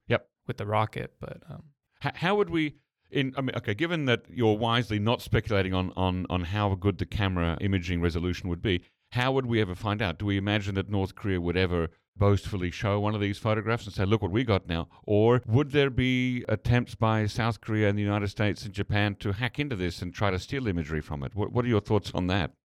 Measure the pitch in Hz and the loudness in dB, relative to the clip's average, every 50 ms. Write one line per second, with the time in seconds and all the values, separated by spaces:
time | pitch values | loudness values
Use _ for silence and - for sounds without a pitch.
0 | _ - 117 - - _ _ _ _ - - - 101 104 107 107 110 - - - | _ 0 0 0 -2 _ _ _ _ -10 -8 -6 -4 -2 0 0 0 0 -4 -8
1 | 123 127 _ - - - - - - - - - - - _ _ _ _ _ - | -10 -10 _ -14 -14 -14 -14 -14 -16 -18 -18 -18 -18 -20 _ _ _ _ _ -8
2 | - 135 - - 160 180 208 208 202 170 165 165 156 147 135 _ _ _ _ _ | -6 -6 -4 -2 -2 0 2 2 0 0 0 -2 -2 -2 -6 _ _ _ _ _
3 | _ - - 147 135 131 131 139 135 127 - 120 - - 104 107 160 170 175 160 | _ -6 -2 -2 -2 -2 -2 -4 -4 -4 -4 -4 -4 -4 -2 -2 -2 -2 -2 0
4 | 143 127 117 117 - - - 123 117 110 107 107 117 113 113 123 117 98 107 104 | 2 2 2 0 0 -4 -2 2 4 4 4 4 2 2 2 2 0 0 0 0
5 | 104 113 120 - - - - 117 - - 110 98 95 92 92 92 92 92 - - | 2 2 0 0 -2 0 0 0 0 2 2 2 2 2 2 0 0 0 0 0
6 | 92 92 90 92 90 - 87 92 87 82 98 104 104 101 95 90 87 101 92 - | 0 0 0 0 -2 -2 -2 -2 -2 -2 -2 0 0 0 0 0 0 0 0 0
7 | 90 - - - 101 95 92 87 85 85 80 - - 101 98 92 85 90 90 85 | -4 -4 -2 0 0 0 0 0 0 0 0 0 0 0 0 0 0 -2 -2 0
8 | 85 85 82 87 85 90 87 - - 90 85 85 - 113 90 85 - _ _ _ | 0 0 0 0 -2 -2 -4 -4 -4 -6 -6 -4 -2 -2 -2 -2 -4 _ _ _
9 | _ - - 123 123 135 135 135 131 120 117 113 110 90 90 90 104 107 101 107 | _ -6 -2 0 0 0 0 0 0 2 2 2 2 0 -2 -4 -2 -2 -2 0
10 | 117 90 82 - 104 101 98 98 98 104 104 107 98 101 98 95 92 95 104 98 | 0 -2 -2 -2 -2 0 0 0 0 0 0 0 0 -2 -2 -2 -2 0 0 0
11 | 95 92 - - - 104 95 90 85 87 82 92 95 87 87 87 82 78 - _ | 0 -2 -4 -4 -4 -2 0 0 0 0 2 2 2 2 2 0 -2 -2 -6 _
12 | _ _ - - 101 101 101 95 - - - 95 90 90 - - - 104 101 104 | _ _ -2 2 4 6 6 4 2 -2 -4 -4 -4 -4 -4 -2 -2 0 0 2
13 | 101 104 110 107 101 101 101 - - 113 110 110 101 110 117 117 - 101 - - | 0 0 0 0 0 -2 -2 -2 0 0 0 0 0 -2 -2 -2 -4 -6 -4 -2
14 | 98 95 110 107 101 87 92 117 135 110 101 92 - - 85 82 80 - - - | 0 2 2 2 2 0 0 0 2 2 2 0 0 -2 -4 -4 -4 -6 -10 -10
15 | - - 107 104 110 117 123 123 - - 110 139 151 143 135 147 139 139 123 120 | -2 2 4 4 6 6 6 4 4 4 4 4 4 4 2 2 2 2 2 0
16 | 127 127 127 127 127 127 123 123 - - 107 104 - - 120 123 120 - - - | 2 2 2 2 0 0 -2 -2 -2 -2 -4 -2 2 2 2 2 2 0 -2 0
17 | 113 110 110 110 107 107 - 120 113 117 110 - - - 110 107 107 101 101 104 | 2 2 4 2 2 0 0 -2 -2 -2 -2 -4 -4 -2 0 2 4 2 2 2
18 | 104 101 104 104 101 104 - - 107 104 87 - - 104 95 101 98 - 101 104 | 0 0 0 0 0 -2 -2 0 0 0 0 -2 -6 -8 -6 -4 -4 0 0 0
19 | 104 104 98 - - 107 98 110 127 120 - - 147 147 127 90 90 87 85 - | 2 0 0 -2 -2 -4 -2 -2 -2 -4 -2 -4 -4 -4 -2 -2 -2 -2 -4 -4
20 | 101 87 87 - 107 101 92 90 - - 139 139 131 107 90 85 78 71 78 78 | -8 -8 -4 -2 0 0 0 -2 -4 -4 -6 -4 -2 -2 -2 -2 -2 -2 -4 -6
21 | 76 - 76 71 67 65 - 98 104 - - 120 120 123 113 101 - - 110 101 | -6 -6 -6 -6 -6 -6 -6 -4 -4 -2 -2 -2 0 2 2 2 2 2 0 0
22 | - - - 87 90 90 92 101 80 - - _ | 0 -2 -4 -2 0 0 0 0 -2 -2 -6 _